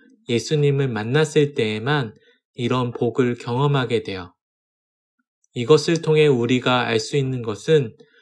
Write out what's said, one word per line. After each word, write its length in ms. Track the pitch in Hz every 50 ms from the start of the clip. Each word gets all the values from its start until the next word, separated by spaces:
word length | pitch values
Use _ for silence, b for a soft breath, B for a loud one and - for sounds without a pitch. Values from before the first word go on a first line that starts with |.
| b b b b b -
예수님을 600 | 120 117 - - 156 147 147 143 139 139 139 131
만났을 680 | 117 104 110 117 127 151 156 151 - 160 147 143 147
때에만 600 | - 117 107 107 107 110 131 151 147 127 110 - b b b b b b _ _
이런 380 | - 123 117 123 127 123 123 117
복을 440 | - 127 117 113 - 127 123 120
경험하게 680 | 117 - - 120 123 143 147 143 139 127 113 117 110 110
돼요. 320 | - 98 92 92 95 _ _ _ _ _ _ _ _ _ _ _ _ _ _ _ _ _ _ _ _ _ _ _ _ - 131
이것을 440 | 120 117 156 151 147 - 170 160 -
통해 260 | 156 156 151 151 147
우리가 580 | 135 120 117 120 127 127 120 131 127 123 120
알 140 | 113 117 110
수 160 | 110 - -
있는 260 | 147 135 131 131 127 117
것은 540 | 113 104 104 - - 160 151 135 110 - b b b b b